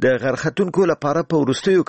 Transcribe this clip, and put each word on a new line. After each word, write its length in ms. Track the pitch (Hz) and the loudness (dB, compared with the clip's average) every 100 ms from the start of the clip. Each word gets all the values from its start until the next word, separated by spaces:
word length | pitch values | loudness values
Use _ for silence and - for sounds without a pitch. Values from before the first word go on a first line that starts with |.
د 160 | 123 127 131 | 0 0 -2
غرختونکو 640 | 127 156 - 185 175 185 | -4 -4 -2 -2 0 0
لپاره 320 | 151 147 151 | 0 -2 -2
په 120 | 160 160 135 | 0 0 0
وروستیو 420 | 131 - 185 | 0 2 2